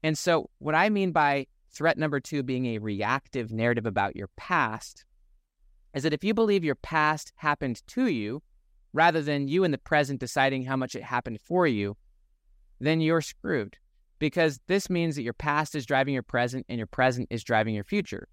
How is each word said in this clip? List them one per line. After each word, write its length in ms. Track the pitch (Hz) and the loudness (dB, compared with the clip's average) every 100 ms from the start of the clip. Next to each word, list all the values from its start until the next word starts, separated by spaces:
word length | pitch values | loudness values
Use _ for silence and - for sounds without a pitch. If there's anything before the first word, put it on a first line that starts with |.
And 140 | 156 156 | -2 -2
so 340 | - 165 - _ | 2 2 0 _
what 160 | - | 0
I 140 | 156 202 | 2 4
mean 220 | 208 190 | 2 0
by 340 | 165 147 143 135 _ _ | 2 2 0 -4 _ _
threat 280 | - 156 160 | -2 0 2
number 220 | 156 143 | 0 -2
two 220 | - 147 | -2 -4
being 240 | 127 127 127 | -2 -2 -2
a 120 | 110 | -4
reactive 760 | 107 101 104 131 - 135 110 | -4 -2 0 -2 -2 -6 -4
narrative 340 | 110 117 117 110 | 0 2 2 0
about 300 | 98 98 - | 0 -2 -2
your 120 | 98 - | -12 -12
past 680 | - 175 120 110 - - _ _ _ _ _ _ _ _ _ | -2 0 0 -4 -12 -20 _ _ _ _ _ _ _ _ _
is 80 | - | -2
that 100 | 143 | 0
if 100 | 147 | 0
you 120 | 196 | 0
believe 300 | 220 226 202 | 2 4 4
your 120 | 160 131 | 2 -4
past 560 | - 160 151 156 - _ | -2 2 2 0 -6 _
happened 480 | 156 147 139 117 - | -2 -2 -2 -6 -6
to 180 | - 254 | -2 0
you, 340 | 135 104 135 _ _ _ _ _ | 0 -2 -6 _ _ _ _ _
rather 280 | 147 165 160 | 4 4 4
than 280 | 147 143 139 | 0 0 0
you 160 | 165 | 0
in 60 | 185 | 0
the 80 | 139 | 0
present 420 | - 151 139 139 | 0 2 2 -2
deciding 440 | 127 - 135 131 | -4 2 2 0
how 120 | 127 135 | -4 -4
much 180 | 131 | -4
it 80 | - | -8
happened 380 | - 123 127 110 | -4 -4 -4 -10
for 260 | _ 175 170 | _ 2 4
you, 300 | 110 101 104 _ _ _ _ _ _ _ _ | 2 -2 -4 _ _ _ _ _ _ _ _
then 220 | 135 160 | 0 2
you're 200 | 160 165 | 2 2
screwed. 560 | 147 - 220 156 101 - _ _ _ _ | -2 -10 -4 -2 -4 -10 _ _ _ _
Because 420 | 156 180 160 139 _ | -2 2 2 0 _
this 220 | 190 - | -2 0
means 280 | 175 170 147 | 0 0 -2
that 60 | |
your 120 | 117 | -6
past 400 | - 151 147 156 | -4 -2 0 -2
is 100 | 156 | -4
driving 300 | 123 139 135 | 0 0 2
your 80 | 131 | 0
present 420 | - 120 123 131 - | -2 -2 -2 -4 -6
and 100 | 120 | -6
your 80 | 110 | -6
present 420 | - 131 123 120 | 2 2 2 -4
is 140 | 117 | -6
driving 300 | - 113 110 | 0 2 2
your 100 | 107 | -2
future. 440 | 101 208 - - - | -2 -2 -2 -8 -12